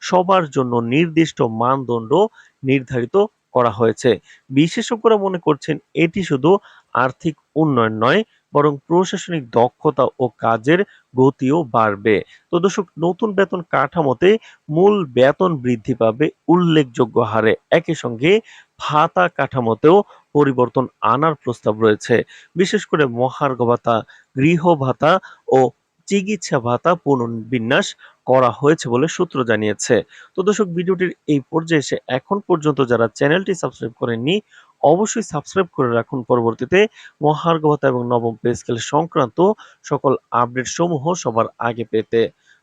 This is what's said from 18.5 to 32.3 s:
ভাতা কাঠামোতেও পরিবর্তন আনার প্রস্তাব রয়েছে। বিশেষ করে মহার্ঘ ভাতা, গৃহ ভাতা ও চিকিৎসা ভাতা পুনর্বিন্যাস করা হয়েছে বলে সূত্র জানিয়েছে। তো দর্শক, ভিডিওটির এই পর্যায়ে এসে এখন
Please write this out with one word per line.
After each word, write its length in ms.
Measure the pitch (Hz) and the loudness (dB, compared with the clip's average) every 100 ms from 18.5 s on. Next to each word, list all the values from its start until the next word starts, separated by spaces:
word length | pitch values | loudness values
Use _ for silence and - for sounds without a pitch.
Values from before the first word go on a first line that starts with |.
| - _ - | -18 _ -14
ভাতা 460 | - 151 151 - 175 | -4 0 0 0 -2
কাঠামোতেও 680 | - 139 131 117 113 151 190 202 - _ | -2 -4 -2 -2 2 4 4 2 -6 _
পরিবর্তন 520 | 147 143 127 123 131 123 _ | 0 2 2 0 0 -4 _
আনার 320 | 104 120 156 151 | 0 2 0 -2
প্রস্তাব 340 | - 120 - 107 | -6 -6 -4 0
রয়েছে। 340 | 110 107 - 120 - - _ - | 2 2 0 0 -2 -10 _ -2
বিশেষ 260 | 185 214 | -2 -2
করে 200 | - 175 143 | -2 -2 0
মহার্ঘ 480 | 117 127 - 143 123 | 0 -4 -2 -4 0
ভাতা, 320 | 120 120 - 113 - - _ - | 0 0 0 -2 -2 -14 _ -2
গৃহ 260 | 143 170 175 160 | 0 2 2 0
ভাতা 360 | 131 120 147 185 - - - | 0 0 2 0 -2 -16 0
ও 100 | 131 131 - _ _ - | 2 2 -2 _ _ -4
চিকিৎসা 500 | 202 190 208 - 147 | -2 -2 -6 -2 -2
ভাতা 300 | 117 120 165 170 | 0 -2 0 0
পুনর্বিন্যাস 880 | - 135 117 117 110 123 113 147 202 - - _ - | 0 0 -2 -8 -6 -4 0 0 -2 -8 -20 _ 0
করা 240 | 127 123 | 2 2
হয়েছে 360 | 110 139 160 139 | 2 2 0 0
বলে 180 | 120 156 | 0 0
সূত্র 300 | - 180 139 | -2 -4 -2
জানিয়েছে। 520 | 120 107 107 101 - 113 - - - | -2 0 -2 -4 0 0 0 -10 -12
তো 100 | - | -4
দর্শক, 240 | 185 208 202 | -2 0 -2
ভিডিওটির 380 | 170 180 185 180 - - | -4 -2 -2 -4 -6 -2
এই 140 | 147 127 | -2 -2
পর্যায়ে 380 | 160 165 165 | -4 0 -2
এসে 120 | 131 - - | -2 -6 -4
এখন 280 | 127 - | -6 -4